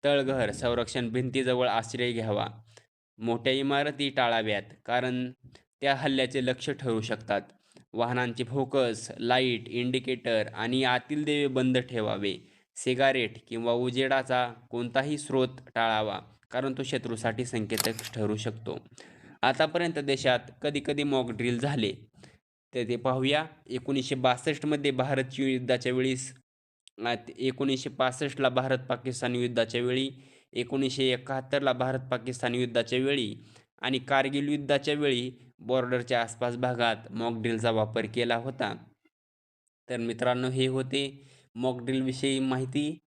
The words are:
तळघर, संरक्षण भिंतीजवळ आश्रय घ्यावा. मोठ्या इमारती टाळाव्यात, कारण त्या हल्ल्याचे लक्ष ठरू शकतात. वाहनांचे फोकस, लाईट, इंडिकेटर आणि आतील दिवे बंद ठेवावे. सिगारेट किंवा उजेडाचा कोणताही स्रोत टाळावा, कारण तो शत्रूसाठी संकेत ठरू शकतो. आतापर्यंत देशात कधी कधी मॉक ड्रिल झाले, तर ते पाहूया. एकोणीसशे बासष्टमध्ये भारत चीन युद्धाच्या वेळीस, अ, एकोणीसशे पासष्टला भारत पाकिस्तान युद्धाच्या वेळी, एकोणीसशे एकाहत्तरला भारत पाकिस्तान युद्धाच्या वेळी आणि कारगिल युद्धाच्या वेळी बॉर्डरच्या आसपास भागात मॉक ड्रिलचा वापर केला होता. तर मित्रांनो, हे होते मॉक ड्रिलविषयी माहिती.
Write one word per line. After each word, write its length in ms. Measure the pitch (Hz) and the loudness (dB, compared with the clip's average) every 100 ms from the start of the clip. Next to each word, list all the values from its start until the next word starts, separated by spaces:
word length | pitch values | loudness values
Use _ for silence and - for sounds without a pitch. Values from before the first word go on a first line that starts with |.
तळघर, 480 | 143 143 135 135 110 | 4 2 2 2 0
संरक्षण 580 | 101 123 120 117 131 117 | 0 0 0 0 -2 -2
भिंतीजवळ 580 | 123 127 131 127 123 127 | 0 0 0 2 2 4
आश्रय 440 | 110 113 120 123 | 2 0 -2 -2
घ्यावा. 360 | 113 110 104 110 - - - _ _ _ _ | 0 0 0 -2 -6 -20 -20 _ _ _ _
मोठ्या 360 | 113 117 120 | -2 0 2
इमारती 560 | 135 139 139 147 143 139 | 0 2 2 0 -2 -2
टाळाव्यात, 540 | 135 120 113 110 101 - - - | 2 2 2 2 -2 -4 -18 -2
कारण 460 | 123 127 127 127 127 - - _ _ | 0 0 -2 -6 -10 -20 -20 _ _
त्या 140 | 139 135 | 0 2
हल्ल्याचे 500 | 143 135 127 139 127 | 0 0 0 0 -2
लक्ष 240 | 127 - | -2 -4
ठरू 320 | 139 131 113 | -4 -2 -2
शकतात. 400 | 113 107 113 101 - - _ - _ | -2 -6 -2 -2 -2 -20 _ -20 _
वाहनांचे 500 | 110 117 123 123 117 | -4 0 0 -2 -2
फोकस, 680 | 120 135 131 135 123 110 - - | -4 -2 0 2 2 0 -8 -4
लाईट, 500 | 117 127 131 117 - | 2 4 4 0 -4
इंडिकेटर 760 | 117 123 127 127 127 123 110 107 | -4 0 -2 -2 -4 0 0 0
आणि 300 | - 113 131 | -4 -2 2
आतील 400 | 127 127 - 151 | 2 2 0 -2
दिवे 240 | 147 147 143 | 0 2 2
बंद 300 | 131 127 127 | 2 4 2
ठेवावे. 760 | 123 120 107 101 101 90 - _ _ - | 2 -2 0 0 -2 -4 -12 _ _ -6
सिगारेट 580 | - 127 135 131 110 - _ | -2 4 4 4 0 -4 _
किंवा 260 | 113 117 | -2 0
उजेडाचा 800 | 120 127 123 135 135 131 127 123 113 - | 2 2 0 2 2 2 0 0 -4 -8
कोणताही 480 | 120 120 127 143 147 | -6 -2 0 0 -4
स्रोत 320 | - 131 127 131 - 120 | 0 2 2 -2 -8 0
टाळावा, 440 | 113 107 107 98 - - _ | 2 2 0 -4 -10 -20 _
कारण 220 | 123 135 131 | -4 -2 -4
तो 60 | |
शत्रूसाठी 640 | 131 131 117 113 117 110 123 | -4 -4 -4 -2 -2 -2 -2
संकेत 440 | 117 104 110 120 113 - 117 | -2 -2 0 0 -2 -8 -2
ठरू 200 | 107 107 | -2 0
शकतो. 440 | 113 110 - - - - - - - - | -4 -6 -8 -8 -12 -20 -20 -20 -20 0
आतापर्यंत 580 | - 226 156 170 175 160 | 2 4 2 2 0 0
देशात 400 | 139 135 135 123 - - | 0 2 4 2 0 -6
कधी 200 | 147 143 143 | -2 -2 -2
कधी 180 | 143 | 0
मॉक 280 | 147 131 123 | 2 2 0
ड्रिल 280 | 123 120 120 | -2 0 0
झाले, 340 | 139 143 104 - - - - _ _ _ _ | 0 0 0 -2 -14 -20 -20 _ _ _ _
तर 100 | 127 117 | -6 -2
ते 80 | 120 | 0
पाहूया. 500 | 127 131 131 147 160 - - | 0 2 2 2 -2 -12 -8
एकोणीसशे 460 | 127 123 139 127 135 | -6 -2 -2 -2 2
बासष्टमध्ये 760 | 127 123 - 139 151 147 143 | 2 2 0 -2 -2 0 0
भारत 320 | 131 127 135 | 0 0 0
चीन 260 | 131 131 135 | -2 -2 0
युद्धाच्या 440 | 127 123 123 123 | 0 0 0 2
वेळीस, 420 | 127 131 127 - - _ _ _ _ - - 117 | 0 0 -2 -6 -16 _ _ _ _ -20 -6 -2
अ, 100 | 117 - - | -2 -6 -2
एकोणीसशे 520 | 131 131 139 131 139 | -2 0 0 0 -4
पासष्टला 600 | - 131 127 143 131 131 | 0 0 0 -4 2 2
भारत 280 | 127 131 131 | 2 0 -2
पाकिस्तान 580 | 131 120 131 123 123 123 | 0 -4 -4 -4 -2 0
युद्धाच्या 460 | 123 120 113 120 | 0 2 0 0
वेळी, 300 | 123 127 135 131 - - _ | 0 0 -2 -6 -20 -20 _
एकोणीसशे 500 | 120 120 135 135 131 | -6 -2 0 0 2
एकाहत्तरला 720 | 131 123 131 135 131 143 135 | 2 2 -2 -6 0 2 2
भारत 260 | 123 127 131 | 2 0 0
पाकिस्तान 560 | 131 123 117 123 120 123 | -2 -4 -4 -4 -2 0
युद्धाच्या 440 | 123 117 117 127 | 2 2 2 2
वेळी 360 | 135 143 110 110 - - _ _ | 2 2 0 -6 -16 -20 _ _
आणि 180 | 127 131 | -2 -2
कारगिल 480 | 131 139 135 143 143 | 2 4 4 0 0
युद्धाच्या 460 | 147 139 143 147 | -2 2 0 2
वेळी 380 | 147 147 123 127 123 - _ | 0 2 2 -2 -10 -20 _
बॉर्डरच्या 600 | 110 127 123 127 120 123 | 0 0 2 -2 2 0
आसपास 360 | 113 113 123 120 | 0 -2 -2 0
भागात 540 | 127 120 117 110 113 | 0 2 2 0 -4
मॉक 220 | 110 117 113 | -4 -2 0
ड्रिलचा 360 | 113 113 117 | 0 2 2
वापर 340 | 110 107 113 110 | 2 2 0 -2
केला 300 | 120 117 117 | 0 0 0
होता. 400 | 127 131 107 87 - _ _ _ _ _ _ _ _ _ - | -2 -4 -6 -6 -14 _ _ _ _ _ _ _ _ _ -8
तर 80 | 107 | -6
मित्रांनो, 520 | 117 113 123 127 127 | -4 0 0 2 0
हे 180 | 127 131 | 0 0
होते 600 | 131 131 139 139 139 - - _ 113 | 0 -2 -2 -4 -8 -20 -20 _ -4
मॉक 220 | 127 123 | -2 -2
ड्रिलविषयी 580 | 120 131 131 131 139 135 | -2 0 0 0 0 0
माहिती. 580 | 131 131 131 143 147 165 | 0 0 0 -2 -2 -6